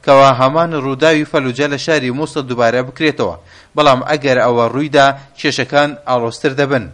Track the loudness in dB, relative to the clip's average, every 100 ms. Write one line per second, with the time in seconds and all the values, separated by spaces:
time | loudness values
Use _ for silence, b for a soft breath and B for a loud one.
0 | 4 6 6 4 0 0 -2 -4 -6 0
1 | 2 2 0 -4 -4 -4 -4 -4 -2 -2
2 | -2 -6 -6 -6 -6 0 0 0 -4 -4
3 | -4 -2 -6 -6 b b b 0 2 2
4 | 0 -2 0 2 2 2 0 -2 0 4
5 | 2 0 B -6 -4 -4 -2 0 0 -4
6 | -4 -2 -2 -4 -4 -2 -2 -2 -6